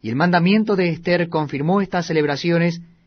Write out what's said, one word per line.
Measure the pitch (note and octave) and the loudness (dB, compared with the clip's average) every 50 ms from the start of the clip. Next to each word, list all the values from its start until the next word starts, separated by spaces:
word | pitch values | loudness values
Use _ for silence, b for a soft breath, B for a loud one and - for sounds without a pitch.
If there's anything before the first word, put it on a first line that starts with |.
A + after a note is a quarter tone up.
Y | - A2 | -6 -4
el | A#2 | -2
mandamiento | C3+ E3 F3+ F3+ F3 E3 F3+ G3+ A3 G#3+ A3 G#3 | 0 2 2 2 4 4 4 4 4 2 2 0
de | F#3+ F3+ F3 | 0 0 0
Esther | D#3+ E3+ - F#3 F3 F3 F3 E3+ | -2 -2 0 0 0 0 0 -2
confirmó | E3+ D#3+ D3+ C3+ C#3+ C3+ C#3+ E3 F#3 G3+ | -2 -4 -4 -4 -4 -4 -2 0 0 0
estas | G3 F#3 - F3+ E3+ | 0 -2 -4 -6 -4
celebraciones | - E3 D#3 D3+ D3 C#3+ C3+ - E3+ E3+ E3+ E3+ E3+ E3+ - - - _ _ _ | 0 0 0 0 0 -2 -2 0 0 2 2 2 0 -2 -4 -12 -20 _ _ _